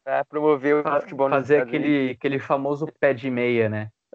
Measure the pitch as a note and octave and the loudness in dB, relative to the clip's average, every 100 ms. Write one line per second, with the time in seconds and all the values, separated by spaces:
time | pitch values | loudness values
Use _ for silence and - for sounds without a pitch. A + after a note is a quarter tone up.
0 | C3+ C3+ C#3 D3 D3+ C#3+ C#3 D3 D3+ C#3+ | -4 -4 -2 0 2 2 2 0 2 -2
1 | - C3+ C3+ C#3 B2+ D3 B2 C3 D3+ C#3+ | -2 -2 0 2 4 2 2 -2 0 0
2 | C3 - C#3 C3+ - C#3+ C#3 D3 D#3 - | 0 -2 -4 -4 -2 -2 -2 -4 -6 -2
3 | C#3+ B2+ C3+ B2 B2 A#2+ A2 G#2+ G#2+ _ | 0 0 -2 -2 0 2 0 -2 -8 _
4 | _ | _